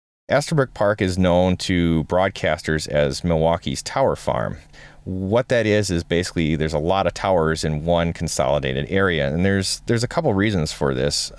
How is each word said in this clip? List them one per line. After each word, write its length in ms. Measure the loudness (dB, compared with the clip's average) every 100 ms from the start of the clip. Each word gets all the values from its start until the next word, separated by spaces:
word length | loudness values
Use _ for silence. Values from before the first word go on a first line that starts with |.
| _ _ -2
Estabrook 440 | 0 2 0 0
Park 260 | 2 0 2
is 160 | 0 2
known 400 | 4 4 4 2
to 460 | 0 2 4 2
broadcasters 840 | 2 2 2 0 -2 -2 -2 -2 0
as 360 | 0 0 0
Milwaukee's 580 | 0 2 2 0 -2 -8
Tower 320 | -4 0 0
Farm. 440 | 0 -4 -4 -4 -8 -16 -20 -20 -16
What 440 | -10 -6 -2 0 2
that 180 | 0 2
is, 240 | 2 2
is 120 | -2
basically 540 | 0 -2 0 -2 0 0
there's 160 | 0
a 60 | -2
lot 280 | 0 0 0
of 60 |
towers 500 | -2 0 2 2 0
in 220 | -2 -2
one 300 | 0 0 0
consolidated 720 | -2 -4 -2 0 0 0 -4 -2
area, 400 | 0 0 0 0
and 160 | 0
there's, 380 | 0 0 -2 -6
there's 180 | -2 -2
a 60 | -2
couple 240 | -2 0
reasons 400 | 2 2 0 -2
for 220 | -2 -2
this, 360 | 0 -2 -2 -6